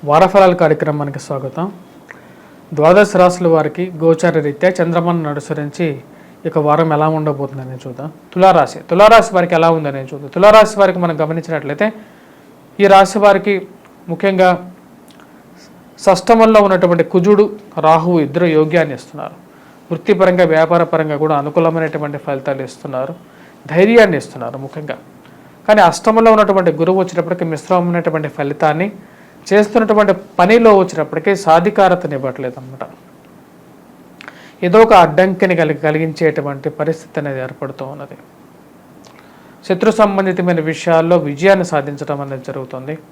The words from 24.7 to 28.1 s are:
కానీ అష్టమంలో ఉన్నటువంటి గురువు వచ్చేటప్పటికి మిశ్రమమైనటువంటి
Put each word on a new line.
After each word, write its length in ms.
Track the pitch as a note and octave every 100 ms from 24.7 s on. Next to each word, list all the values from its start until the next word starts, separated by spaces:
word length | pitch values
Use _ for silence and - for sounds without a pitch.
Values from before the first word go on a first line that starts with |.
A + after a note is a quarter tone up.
| - D3+ - - - - - - - -
కానీ 140 | G#3+ F3
అష్టమంలో 420 | E3 - A3 A3+ A3
ఉన్నటువంటి 360 | G3+ F#3+ F3 D3+
గురువు 220 | E3 F#3+
వచ్చేటప్పటికి 440 | F3+ F3 E3 F3 E3+
మిశ్రమమైనటువంటి 800 | D#3 - F3+ F3 F3 E3+